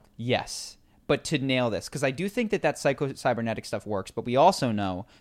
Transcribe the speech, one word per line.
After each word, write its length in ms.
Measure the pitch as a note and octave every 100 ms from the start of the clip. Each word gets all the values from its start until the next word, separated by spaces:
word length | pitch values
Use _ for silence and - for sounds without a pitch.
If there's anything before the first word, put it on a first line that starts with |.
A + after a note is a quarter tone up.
| - -
Yes. 640 | A#2 A2 - - - - _ _ -
But 160 | C#3+ -
to 140 | D3
nail 320 | C3+ B2+ A#2+
this, 180 | F2+ -
'cause 140 | D3
I 80 | C#3
do 180 | C3 G3
think 220 | B3 A3
that 100 | F#3+
that 160 | D#3 -
psycho-cybernetic 880 | D3 C3+ C#3 C3 C3+ A#2 A2+ A2 -
stuff 220 | G#2+ G#2
works, 240 | G2 -
but 140 | - A#2
we 100 | B2+
also 360 | F3 F3+ B2+
know 360 | G#2 G2 F2+ - -